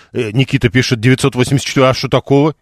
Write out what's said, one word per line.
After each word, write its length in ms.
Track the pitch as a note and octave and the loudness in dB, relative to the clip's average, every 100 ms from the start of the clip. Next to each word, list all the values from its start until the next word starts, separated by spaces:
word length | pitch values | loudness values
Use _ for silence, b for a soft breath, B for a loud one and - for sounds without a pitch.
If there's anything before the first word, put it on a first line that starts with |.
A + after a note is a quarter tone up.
| B | B
Никита 580 | - A2+ G#2+ C3 A#2 A#2 | -8 -4 -2 0 0 0
пишет, 300 | B2+ B2 A#2 | 0 0 0
девятьсот 340 | A#2 C3 C#3 | 2 2 0
восемьдесят 320 | B2 A#2+ C3+ - | 0 0 0 -2
четыре, 200 | - C3 | 2 2
а 80 | |
что 140 | B2+ C3 | 2 -2
такого? 460 | C3 - C#3 D3+ C#3+ | -4 0 2 2 -4